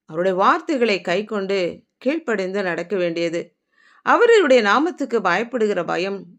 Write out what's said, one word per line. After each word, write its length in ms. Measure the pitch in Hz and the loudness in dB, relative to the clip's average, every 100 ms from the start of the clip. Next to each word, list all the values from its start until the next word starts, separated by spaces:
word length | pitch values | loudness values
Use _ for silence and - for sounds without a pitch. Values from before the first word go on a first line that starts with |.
அவருடைய 320 | - 160 185 185 | -12 -4 -2 2
வார்த்தைகளை 640 | 220 330 330 269 233 190 | 2 2 -2 -2 0 0
கைக்கொண்டு 800 | 180 180 214 214 190 196 170 170 _ _ | -2 -4 -4 -6 -4 -2 -4 -6 _ _
கீழ்ப்படிந்து 640 | 254 320 285 208 185 196 | -4 -4 -4 -4 -4 -4
நடக்க 340 | 185 165 175 196 | -4 -6 -6 -4
வேண்டியது. 580 | 175 170 170 170 - _ _ _ _ _ | -2 -2 -4 -4 -8 _ _ _ _ _
அவருடைய 600 | - 311 466 440 294 254 | 0 4 6 6 6 4
நாமத்துக்கு 580 | 202 226 330 - 277 226 | 4 2 0 -4 -4 -2
பயப்படுகிற 680 | 180 180 240 247 214 185 170 | 0 -2 -2 -2 -2 -2 -2
பயம் 380 | 165 190 196 175 | -4 -4 -8 -12